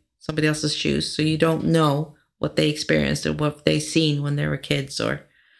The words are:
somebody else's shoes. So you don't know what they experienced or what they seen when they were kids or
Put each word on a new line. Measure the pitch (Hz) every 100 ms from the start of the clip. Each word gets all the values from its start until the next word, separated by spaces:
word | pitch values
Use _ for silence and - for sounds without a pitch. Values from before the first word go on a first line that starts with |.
| _ _
somebody | - 156 156
else's | 151 151
shoes. | - 151 143 - -
So |
you | 156 156
don't | 165 160 160
know | 165 156 143 156 - _ -
what | 147 -
they | 151
experienced | 151 - 156 143 151 -
or |
what | 151 151 147
they | - 156
seen | 151 165 160 147
when | 143 143
they | 151
were | 143
kids | - 143 135 -
or | 55 147 - _ _ _